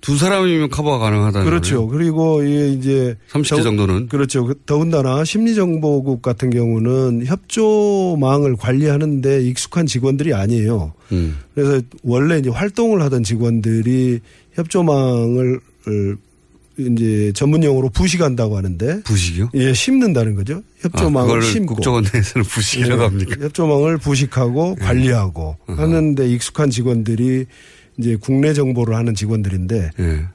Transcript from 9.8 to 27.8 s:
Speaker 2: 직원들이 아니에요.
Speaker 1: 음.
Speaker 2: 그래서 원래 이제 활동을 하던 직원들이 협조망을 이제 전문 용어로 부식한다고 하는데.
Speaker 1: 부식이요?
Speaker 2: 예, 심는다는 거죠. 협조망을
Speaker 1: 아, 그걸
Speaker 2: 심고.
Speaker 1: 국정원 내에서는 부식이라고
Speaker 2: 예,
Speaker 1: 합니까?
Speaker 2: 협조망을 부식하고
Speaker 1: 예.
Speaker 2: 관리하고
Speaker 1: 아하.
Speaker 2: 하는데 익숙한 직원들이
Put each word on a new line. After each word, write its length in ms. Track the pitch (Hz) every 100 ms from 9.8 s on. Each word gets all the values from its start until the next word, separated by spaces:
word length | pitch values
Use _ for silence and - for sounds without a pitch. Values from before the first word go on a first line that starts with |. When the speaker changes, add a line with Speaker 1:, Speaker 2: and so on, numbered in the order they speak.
| 165
Speaker 2:
직원들이 480 | 127 131 135 147
아니에요. 580 | 113 98 117 107 113 78 - -
Speaker 1:
음. 280 | 92 82 73 -
Speaker 2:
그래서 300 | - 139 139 123 -
원래 340 | - 123 147 165
이제 100 | 131
활동을 540 | 117 202 196 233 208
하던 220 | 143 131
직원들이 960 | 107 113 120 117 110 113 110 127 127 120 - - _
협조망을 1080 | - 165 190 175 139 131 120 117 123 127 127 _ _ - 104 98 101 _ _ _ _ _ -
이제 540 | 127 117 113 107 104
전문 300 | 101 143 156
용어로 240 | 156 135 131
부식한다고 680 | - 180 175 160 123 113 104
하는데. 460 | 95 87 113 185
Speaker 1:
부식이요? 480 | 214 104 87 85 113
Speaker 2:
예, 200 | 139 131
심는다는 640 | 123 - 262 240 139 110 101
거죠. 260 | 98 156 220 _
협조망을 500 | 170 165 160 143 123
Speaker 1:
아, 60 |
그걸 80 | 117
Speaker 2:
심고. 320 | 113 110 185
Speaker 1:
국정원 300 | 110 113 120
내에서는 420 | 101 117 101 - 101
부식이라고 560 | - 107 127 120 123
Speaker 2:
예, 40 | 117
Speaker 1:
합니까? 300 | 98 92 135
Speaker 2:
협조망을 580 | 143 151 165 143 151 165
부식하고 760 | 147 139 135 - 123 127 175 185
Speaker 1:
예. 40 |
Speaker 2:
관리하고 720 | 98 127 131 120 98 80 78 76 -
Speaker 1:
아하. 160 | -
Speaker 2:
하는데 480 | 156 165 156 139 127
익숙한 400 | 120 - - 147
직원들이 760 | 120 120 117 110 113 123 131 127 - - -